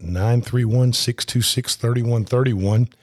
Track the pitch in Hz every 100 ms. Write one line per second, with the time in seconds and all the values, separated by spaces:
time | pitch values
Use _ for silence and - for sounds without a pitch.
0 | 85 90 107 120 117 123 117 123 127 117
1 | - 117 - 123 113 - - - 117 120
2 | 117 120 101 123 131 101 98 107 120 -